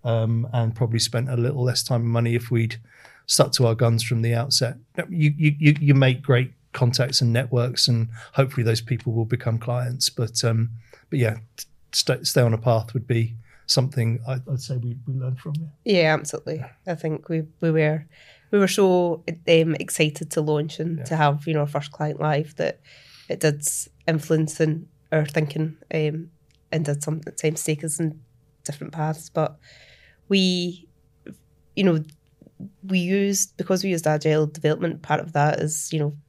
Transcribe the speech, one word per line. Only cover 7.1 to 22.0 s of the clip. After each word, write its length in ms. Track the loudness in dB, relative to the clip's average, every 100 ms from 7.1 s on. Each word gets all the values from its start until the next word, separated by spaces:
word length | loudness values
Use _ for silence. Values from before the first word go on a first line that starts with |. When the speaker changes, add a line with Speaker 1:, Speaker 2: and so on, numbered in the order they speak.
| 2
Speaker 1:
and 120 | 2
networks, 540 | 2 0 -2 0 0 2
and 220 | 2 0 -6 -4
hopefully 320 | 0 0 2
those 160 | 2 0
people 320 | 0 -4 -2
will 120 | -2
become 340 | -2 -2 0 -2
clients. 520 | -2 -4 -4 -2 -4
But, 320 | -2 -4 0
um, 280 | 0 2 0 -4 -18 -20 _
but 100 | 2
yeah, 160 | 2 0 -12 -20
t-, 100 | -20 -20 _
stay, 300 | -2 0 0
stay 160 | 0 4
on 140 | 4
a 40 | 4
path 340 | 2 2 0
would 120 | -6 0
be 300 | 0 0 -4 -18 -20 -2
something 520 | 0 0 0 0 -2 -4
I, 140 | -8 -4
I'd 100 | -6
say 180 | -4 -6
we, 180 | -6 -8 -6
we 80 |
learned 240 | -6 -4 -6
from. 160 | -6 -8
Yeah. 80 | -8 -8 0 4
Speaker 2:
Yeah, 120 | 4
absolutely. 500 | 2 -2 -8 -8 -8 -8 _ -8
I 60 | -6
think 320 | -4 -6 -4
we, 160 | -4 -4 _
we 100 | 0
were, 340 | 2 2 0 -6 -20 -20 -20 _
we 80 | 2
were 80 | 4
so, 560 | 4 4 4 2 -2 -6
um, 480 | -6 4 6 6 0
excited 540 | -4 0 0 0 -4
to 80 | -2
launch 400 | 0 0 -2 -6
and 180 | -6 -4
Speaker 1:
Yeah. 60 |
Speaker 2:
to 120 | -4 2
have, 300 | 2 2 -2
you 80 |
know, 60 | -2
our 80 | 0
first 240 | -4 -6
client 260 | -6